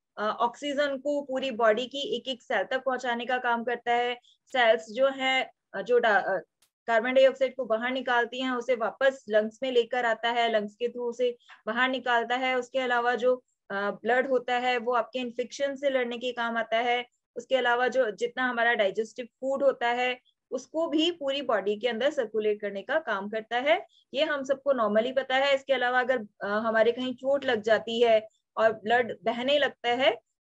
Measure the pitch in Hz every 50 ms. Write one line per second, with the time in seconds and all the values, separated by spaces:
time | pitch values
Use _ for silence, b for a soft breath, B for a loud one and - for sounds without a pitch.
0 | _ _ _ 208 208 214 - - - - - - 285 294 269 277 294 277 277 262
1 | 269 294 294 285 285 262 262 262 269 269 220 214 233 220 214 233 254 233 277 277
2 | 277 214 214 240 233 254 254 - _ - 226 196 190 - 262 254 - 269 254 240
3 | 262 247 240 240 240 247 254 247 254 240 233 233 226 247 240 240 - 240 240 240
4 | 240 247 240 240 b b b _ _ _ - 254 240 220 233 233 - 226 208 254
5 | 269 269 269 269 262 262 262 262 - - - _ _ _ - 196 190 214 247 240
6 | 240 220 202 185 - 185 190 165 - _ _ _ _ _ _ _ _ 233 226 220
7 | 226 254 254 269 269 262 254 262 269 254 262 269 254 214 220 220 240 254 254 269
8 | 247 262 247 240 240 220 254 254 262 262 254 240 240 254 254 220 226 196 - -
9 | 269 269 262 - - 208 214 214 214 220 - _ 269 262 254 240 233 233 254 247
10 | 240 226 220 226 233 233 240 240 233 226 220 214 208 208 - - 240 233 247 247
11 | 240 240 233 247 247 240 240 B B B B B _ 214 226 240 254 262 262 247
12 | 247 247 240 233 226 226 247 262 262 254 254 247 247 - - 262 262 247 247 240
13 | 233 240 247 214 240 254 254 254 - _ _ _ _ - 196 196 202 202 196 -
14 | 214 220 247 254 254 269 262 240 247 254 247 240 254 254 247 240 220 247 247 233
15 | 220 - - 254 247 240 233 - 240 - - - 277 277 277 262 285 277 262 254
16 | 247 240 240 233 254 247 240 240 233 233 226 233 220 220 220 226 247 240 240 247
17 | 240 - _ _ _ _ - 240 - - 262 254 247 240 240 247 254 240 226 262
18 | 247 214 190 175 233 233 - 269 254 247 240 240 226 240 240 220 202 190 190 208
19 | 226 214 - - 240 - _ _ 254 269 269 262 277 269 247 - 240 240 240 247
20 | 254 254 254 - _ _ _ _ _ _ - 254 - - - 320 330 330 294 311
21 | 320 349 339 330 285 269 269 285 269 240 226 196 190 208 208 208 240 240 226 220
22 | 254 302 302 277 233 214 - 220 214 214 208 208 208 202 196 196 190 - 285 320
23 | 320 - 208 196 202 208 214 220 220 - 233 247 269 294 339 392 - b b b
24 | b _ 233 269 311 320 294 277 262 269 269 269 - 285 269 247 220 208 208 220
25 | 233 262 254 269 262 - 254 269 277 285 277 269 - - 269 247 247 247 254 254
26 | 247 240 262 240 208 - _ - 180 202 208 214 233 226 220 220 220 233 240 254
27 | 254 254 247 - 254 269 277 285 269 262 247 214 202 226 214 202 208 233 226 226
28 | 240 226 220 214 220 - _ _ _ _ _ - 220 220 214 - 185 214 233 247
29 | 240 214 - - 175 226 240 233 247 269 294 294 277 240 - _ - 240 240 254
30 | 269 330 466 - - _ _ _